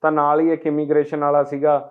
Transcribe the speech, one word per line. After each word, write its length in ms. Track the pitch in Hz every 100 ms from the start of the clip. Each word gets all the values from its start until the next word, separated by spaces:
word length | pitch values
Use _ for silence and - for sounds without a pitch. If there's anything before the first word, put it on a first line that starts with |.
ਤਾਂ 120 | 156
ਨਾਲ 280 | 151 147 151
ਹੀ 120 | 165
ਇੱਕ 140 | 160 156
ਇਮੀਗ੍ਰੇਸ਼ਨ 540 | 147 147 151 147 151
ਵਾਲਾ 220 | 147 143
ਸੀਗਾ, 480 | 143 143 151 143 143